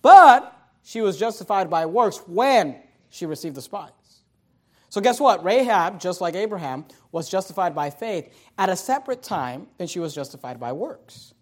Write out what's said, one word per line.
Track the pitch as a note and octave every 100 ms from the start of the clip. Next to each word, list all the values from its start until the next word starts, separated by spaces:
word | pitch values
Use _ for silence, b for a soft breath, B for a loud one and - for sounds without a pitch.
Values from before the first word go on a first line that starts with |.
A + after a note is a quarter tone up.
But | C#4 F#4+ D#4 B3 - - _ _
she | - A3+
was | G#3 D#3+
justified | A3 A3 - G3 F3
by | E3 D#3+
works | G3+ A3 - -
when | F3 C4+ B3+ D#3 B2 _ _ _
she | - E3+
received | D3+ E3 C3+
the |
spies. | - G3+ C#3+ _ _ _ _ _ _ _ _ _ _
So | G#3
guess | A3 A#3+
what? | C#4+ F#3+
Rahab, | E3+ A#3+ B3 G3+ E3+ G3
just | F#3 F3
like | F3 F3
Abraham, | G#3+ G3+ D3 C3 - b b
was | E3 D#3+
justified | F#3 F#3 F#3+ F3 D3+
by | D3
faith | - A3+ F3+ - b b -
at | F#3+
a | F#3
separate | - C4+ C4+ B3
time | - F3+ B2+ C3 G3+ _
than | E3+
she | F3+
was | D#3+
justified | C#3+ C#3 C3+ B2+ A#2+
by | A#2+
works. | C#3 C#4+ - _ - - _